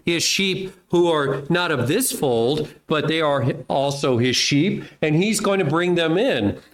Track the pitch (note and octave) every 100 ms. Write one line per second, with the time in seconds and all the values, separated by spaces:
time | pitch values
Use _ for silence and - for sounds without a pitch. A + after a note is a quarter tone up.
0 | - E3+ - - G3 F3+ - - _ F3
1 | F3 D#3 C#3 C#3 C#3 F3 F3 C#3+ A#2 G3
2 | C4 - C#3+ A#2 A#2 D#3 D3 - - D#3
3 | D3 D#3+ D3+ C#3+ B2 B2 - C#3+ C#3 C#3+
4 | D3 A#2+ B2+ A2+ - C#3+ F#3 G#3 - -
5 | D#3 D3+ G#3 A3 G3+ G3 D#3+ D#3+ F3+ F3
6 | E3 F3 C4 D3 G2+ F#2+ -